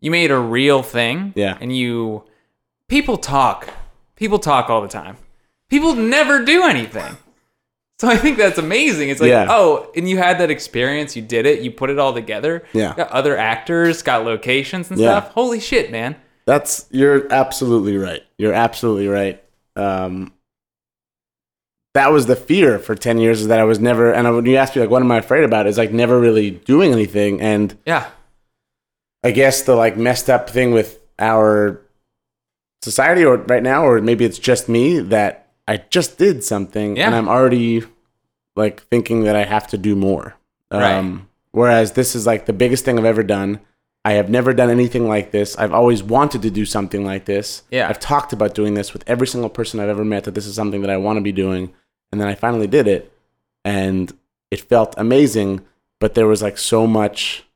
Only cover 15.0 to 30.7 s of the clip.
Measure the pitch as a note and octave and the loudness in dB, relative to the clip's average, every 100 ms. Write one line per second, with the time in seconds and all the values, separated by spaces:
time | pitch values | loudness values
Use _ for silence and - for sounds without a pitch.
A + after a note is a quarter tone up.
15 | A2 G3+ G3+ - B3+ A#3 - B3+ D3 A#2 | 2 2 0 -4 -2 -2 -2 -2 -2 -6
16 | A#2+ D3+ _ _ - C#3+ C#3+ - - C3 | -8 -10 _ _ 0 0 0 -10 -6 2
17 | C#3 C#3 C#3 C3 C3+ - B2+ A#2 G2+ G2 | 4 4 2 0 0 -2 0 0 2 -2
18 | F#2+ D#2+ _ _ G#2+ G2 A#2 - A#2+ G#2 | -4 -8 _ _ -2 0 0 -2 -2 0
19 | G2+ G2+ G2 F2+ _ _ _ - G2+ F#2+ | 0 0 -2 -4 _ _ _ -6 -4 -2
20 | F#2 F#2 F#2+ _ _ _ _ _ _ _ | -6 -8 -12 _ _ _ _ _ _ _
21 | _ _ _ _ _ _ _ _ _ - | _ _ _ _ _ _ _ _ _ 0
22 | C3+ D3+ A2+ B2+ - F3 D#3+ G#2 - G#2+ | 4 4 4 0 2 4 4 2 -2 -6
23 | B2 A2+ A2+ A2+ G#2+ A2+ A2 A2 A#2 A#2 | -2 2 2 2 2 2 4 2 2 4
24 | A#2 A2+ A#2+ A#2 A#2+ C3 C3+ C#3 A2+ B2 | 4 4 2 2 2 2 2 0 2 2
25 | B2+ A#2 A2 C3+ D3 A2 G#2 G#2 A2+ A2 | 4 0 2 2 2 2 0 0 0 2
26 | A#2+ B2 A#2+ A2 G#2 F#2 - C#3 F#3 A#2+ | 2 4 4 4 0 -6 2 4 4 2
27 | G#2 G#2 G2+ G2+ G#2+ G#2+ G#2 - - D#3+ | 0 0 0 0 0 0 0 -4 -4 -4
28 | - - _ _ _ _ _ _ _ _ | -4 -18 _ _ _ _ _ _ _ _
29 | _ _ B2 A2+ C3+ C3 - B2 A2+ G2 | _ _ -2 4 2 2 2 4 4 2
30 | A#2+ B2 - B2 B2 B2+ B2 | -2 -2 0 0 0 -2 2